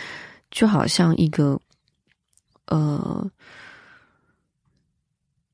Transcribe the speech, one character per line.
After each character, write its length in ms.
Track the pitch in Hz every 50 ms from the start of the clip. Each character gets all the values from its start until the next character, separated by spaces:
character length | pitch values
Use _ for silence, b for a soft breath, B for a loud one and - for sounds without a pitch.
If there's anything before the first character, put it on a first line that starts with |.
| B B B B B B B B B B
就 160 | - - 226
好 180 | 214 202 139 -
像 300 | - - - 175 165 160
一 140 | - 165 151
个， 280 | - - 147 143 139 - _ _ _ _ _ _ _ _ _ _ _ _ _ _ _ _ _ _ _ _ _
呃， 600 | - - 156 151 151 147 - - - - 50 - 190 - B B B B B B B B B B B B B B B B B B B B B B _ _ _ _ _ _ _ _ _ _ _ _ _ _ _ _ _ _ _ _ _